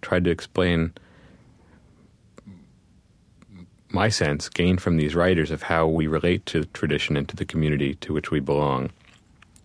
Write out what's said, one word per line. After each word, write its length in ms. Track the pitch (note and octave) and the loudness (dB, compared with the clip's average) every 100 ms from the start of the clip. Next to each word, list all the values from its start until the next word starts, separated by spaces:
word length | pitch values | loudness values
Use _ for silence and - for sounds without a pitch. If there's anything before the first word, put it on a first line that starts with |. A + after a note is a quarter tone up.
try 200 | - F2+ | 0 0
to 80 | F2+ | 2
explain 640 | F2+ - - F#2 E2+ E2 - - - - - - - _ - - _ - _ _ - - F3+ - _ _ - _ _ _ _ - G2 F2 _ _ | 0 -2 0 2 2 0 -4 -20 -20 -20 -20 -20 -20 _ -20 -20 _ -20 _ _ -20 -20 -20 -20 _ _ -20 _ _ _ _ -20 -20 -20 _ _
my 200 | G2+ G#2 | 0 0
sense, 400 | A2 D#2 D2 - | 2 0 -2 -6
gained 320 | - F2 F2+ | 0 2 2
from 160 | F2+ E2 | 2 2
these 180 | D2+ D#2 | 2 2
writers, 360 | F2+ F2+ D2+ | 4 4 2
of 120 | D#2 | -4
how 240 | - E2 D#2+ | -2 0 2
we 200 | D#2+ D#2 | 2 0
relate 380 | D#2 F2 F2 - | 0 2 0 0
to 180 | E2 - | -4 -4
tradition 500 | - D#2+ D2 - D2 | -4 -2 -2 0 -2
and 140 | C#2+ | -2
to 60 | - | -6
the 100 | - | -6
community 500 | E2 D#2 D2 C#2+ C#2+ | 0 0 2 -2 -4
to 180 | - | -4
which 160 | D2+ - | -4 -2
we 80 | D#2 | -2
belong. 500 | C2+ C#2+ D2 C2 C2 - - - _ _ - - | 0 0 2 0 -4 -8 -20 -20 _ _ -20 -20